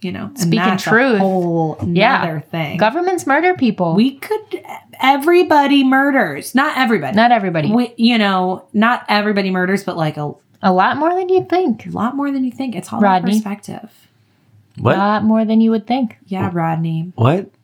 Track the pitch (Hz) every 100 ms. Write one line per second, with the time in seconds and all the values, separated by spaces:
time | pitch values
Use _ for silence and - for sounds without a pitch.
0 | 180 190 202 - 175 165 185 190 - 220
1 | 269 202 190 185 175 170 160 - 180 175
2 | 220 226 165 156 - 165 147 160 214 302
3 | 370 359 294 285 359 359 240 202 175 185
4 | 262 277 - 427 - - - - - -
5 | 269 285 302 349 349 302 277 277 262 269
6 | 277 269 180 143 - 247 302 254 240 208
7 | 139 208 240 233 190 165 175 233 240 -
8 | 233 233 202 185 185 185 - 208 226 247
9 | - 208 208 202 190 185 180 196 190 175
10 | 156 151 147 - _ - 190 185 214 254
11 | 311 359 370 370 370 349 359 220 180 180
12 | 226 277 285 277 262 - 269 196 - 220
13 | 202 185 180 214 214 208 - - 214 _
14 | _ _ _ _ _ _ _ - 113 170
15 | 202 214 214 220 214 220 226 220 220 254
16 | 233 - - 190 190 170 165 165 165 160
17 | 175 - 117 180 185 _